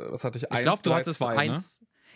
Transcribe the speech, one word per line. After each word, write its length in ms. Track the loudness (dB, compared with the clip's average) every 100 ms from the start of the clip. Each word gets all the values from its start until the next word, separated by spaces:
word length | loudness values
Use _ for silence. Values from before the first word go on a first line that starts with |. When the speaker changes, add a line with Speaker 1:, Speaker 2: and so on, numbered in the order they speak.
| -6
Speaker 1:
was 140 | -6
hatte 140 | -6 -6
ich? 60 |
Speaker 2:
Ich 80 | -4
Speaker 1:
Eins, 100 | 0
Speaker 2:
glaub, 200 | 2 2
du 60 | 2
Speaker 1:
drei, 60 | 2
Speaker 2:
hattest 180 | 0 0
Speaker 1:
zwei, 180 | 2 2
Speaker 2:
eins. 460 | 2 0 -4 -10
Speaker 1:
ne? 40 | _ _ _